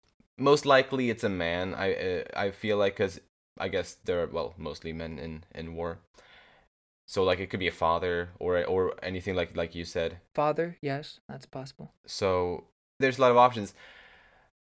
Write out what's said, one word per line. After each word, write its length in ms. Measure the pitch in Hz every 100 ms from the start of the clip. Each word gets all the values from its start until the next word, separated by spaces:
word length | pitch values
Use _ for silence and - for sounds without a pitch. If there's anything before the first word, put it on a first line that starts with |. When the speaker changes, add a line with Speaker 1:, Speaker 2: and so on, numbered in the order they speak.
| _ _ _ -
Speaker 1:
most 260 | 139 143 139
likely 440 | 135 135 135 123
it's 140 | 110
a 40 | 110
man. 460 | 92 85 87 92
I, 200 | - 95
uh, 300 | - 92 87 - -
I 140 | 101
feel 260 | 95 107 101
like, 200 | 98 98
'cause 240 | 101 - - _ _ -
I 100 | 95
guess 260 | 92 85 -
there 180 | - 87
are, 40 | 80
well, 280 | 80 67 -
mostly 360 | 78 76 82
men 260 | 80 80 80
in, 260 | 80 80 82
in 200 | - 82
war. 240 | 82 85 85 _ _ - - - _ _ _ _ _ -
So, 180 | -
like, 140 | 92 90
it 80 | 95
could 120 | 98
be 80 | 87
a 40 |
father 580 | - 82 85 90 87 87 87
or, 240 | 87 87 -
or 280 | 92 90 -
anything 320 | 92 92 101
like, 220 | 92 85 87
like 180 | 85
you 100 | 87 85
said. 340 | 87 82 87 -
Speaker 2:
Father, 420 | - 147 151 170 170
yes, 380 | 143 139 156 - -
that's 180 | 139 -
possible. 460 | 139 135 - 147 _ -
Speaker 1:
So 580 | - 98 92 90 85 - _ _ -
there's 160 | 135 123
a 40 |
lot 80 | 127
of 80 | 120
options. 340 | 123 117 101 - - - - - - _ _ _ _